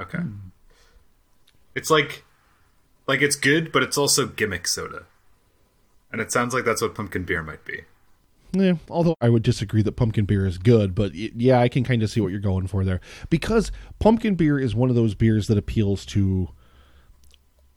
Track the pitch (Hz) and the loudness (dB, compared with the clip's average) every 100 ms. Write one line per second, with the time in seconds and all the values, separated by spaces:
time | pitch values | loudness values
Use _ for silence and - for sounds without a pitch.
0 | 92 170 170 101 92 - _ _ _ _ | -10 -8 -8 -10 -16 -20 _ _ _ _
1 | _ _ _ _ _ _ _ 120 - 156 | _ _ _ _ _ _ _ -8 0 0
2 | 143 - - _ _ _ _ _ _ _ | 0 -6 -20 _ _ _ _ _ _ _
3 | - 135 143 - 139 160 160 135 127 147 | -4 0 0 2 2 2 0 -2 0 0
4 | 139 - 113 - 101 87 - - 80 80 | 0 0 -2 -4 -4 -4 -6 -6 -8 -14
5 | - _ _ _ _ _ _ _ _ _ | -18 _ _ _ _ _ _ _ _ _
6 | _ 113 107 127 123 123 117 110 110 - | _ -8 -4 -2 -2 -2 -2 -2 -2 -6
7 | 101 98 90 85 78 71 - - - _ | -8 -6 -4 -6 -6 -14 -14 -16 -16 _
8 | _ _ _ _ - 185 185 165 - 165 | _ _ _ _ -6 0 2 0 -2 0
9 | 170 160 120 117 123 - 104 110 107 - | 0 2 2 4 2 -2 0 0 0 0
10 | 113 107 101 101 95 90 104 117 98 90 | 0 0 0 0 0 0 4 4 4 0
11 | 101 78 110 113 127 123 123 139 117 120 | -4 -4 -8 0 4 4 4 0 0 0
12 | 107 117 95 101 98 92 92 98 95 92 | 0 0 -2 -2 -2 -2 -2 -2 -2 -2
13 | - - - 165 - 220 - - - - | -6 -18 -4 -4 0 0 0 -6 -12 2
14 | 208 226 220 175 156 143 131 104 127 120 | 4 4 2 2 2 2 0 0 2 2
15 | 113 95 113 110 104 101 - 113 101 95 | 2 2 2 2 2 0 0 0 0 -2
16 | - 104 98 95 87 - _ - _ - | -2 0 0 0 -4 -8 _ -20 _ -20
17 | - _ - _ _ _ _ | -20 _ -20 _ _ _ _